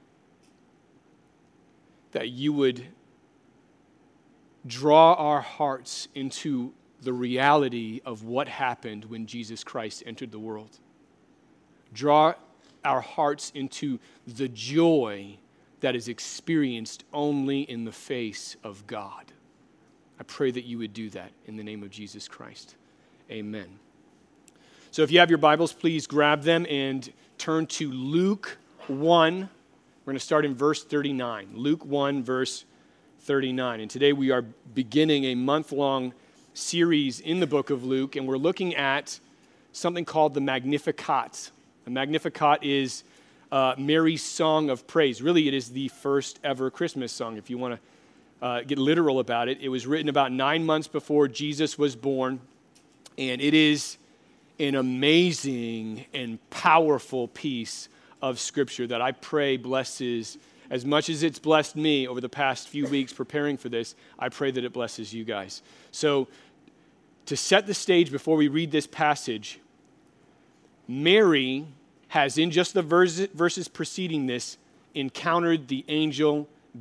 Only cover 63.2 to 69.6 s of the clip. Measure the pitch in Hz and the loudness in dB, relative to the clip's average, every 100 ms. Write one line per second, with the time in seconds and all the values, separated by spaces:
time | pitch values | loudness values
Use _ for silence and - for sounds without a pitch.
63.2 | 123 147 147 135 123 117 113 - - - | -6 -2 -2 -4 -4 -6 -6 -12 -20 -8
64.2 | 123 - 139 127 123 123 117 - 104 113 | -8 -4 -2 -2 -4 -6 -8 -8 -12 -10
65.2 | 110 104 95 - - - - - 151 143 | -8 -8 -8 -14 -20 -20 -18 -2 0 2
66.2 | 131 - - _ _ _ _ _ _ _ | -2 -8 -20 _ _ _ _ _ _ _
67.2 | - 143 - 190 202 196 - 180 165 135 | -8 -4 4 4 4 -2 2 4 4 0
68.2 | - 160 147 147 165 151 143 - 151 143 | 0 4 4 0 -2 -2 -2 0 2 2
69.2 | - 110 107 - | -2 -8 -8 -18